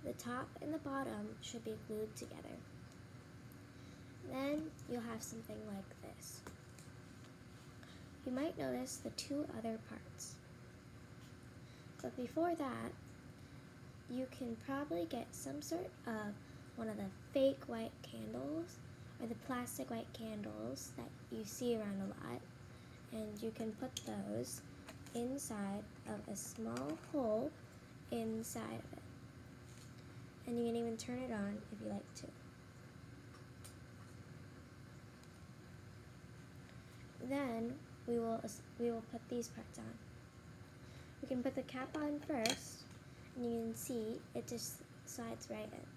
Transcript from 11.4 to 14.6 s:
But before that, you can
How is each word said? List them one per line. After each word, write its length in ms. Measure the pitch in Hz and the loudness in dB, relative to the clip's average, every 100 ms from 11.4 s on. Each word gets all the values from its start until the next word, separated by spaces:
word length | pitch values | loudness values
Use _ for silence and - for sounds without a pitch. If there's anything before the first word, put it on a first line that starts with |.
| - - - - - - | -12 -12 -12 -12 -12 -4
But 140 | - 269 | -2 0
before 360 | 240 - 349 330 | 2 6 8 8
that, 360 | 277 226 226 - - - - - - - - - - - - | 4 2 0 -2 -10 -10 -12 -12 -10 -12 -12 -12 -12 -12 0
you 180 | 247 262 - | 2 2 2
can 200 | 240 226 | 0 0